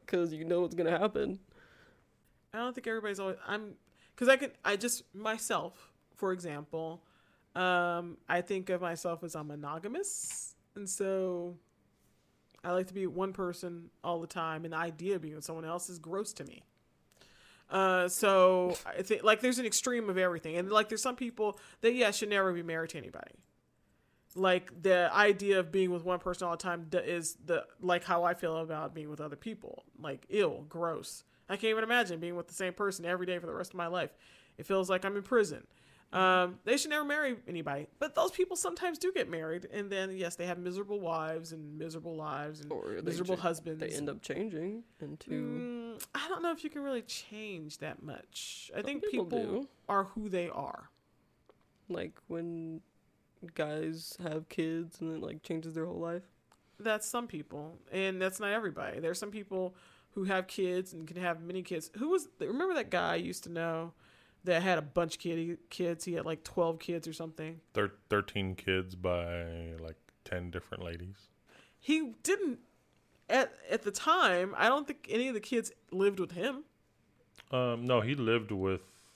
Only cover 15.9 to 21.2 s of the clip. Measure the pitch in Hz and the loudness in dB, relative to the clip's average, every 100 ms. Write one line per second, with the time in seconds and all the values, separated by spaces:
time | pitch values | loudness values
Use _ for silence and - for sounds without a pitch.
15.9 | 170 160 190 220 - 139 - - _ _ | -10 -6 -4 -4 -8 -14 -14 -20 _ _
16.9 | _ _ _ - - - - - 190 190 | _ _ _ -20 -20 -20 -20 -2 4 6
17.9 | 185 180 - 202 190 185 180 180 170 - | 6 4 4 8 10 10 8 4 0 -4
18.9 | - 190 220 214 220 254 247 226 - 254 | -6 0 4 6 6 6 2 2 2 2
19.9 | 240 208 185 185 165 160 170 190 214 214 | 0 2 2 2 2 -2 -2 4 4 4
20.9 | 220 254 247 | 0 -2 -2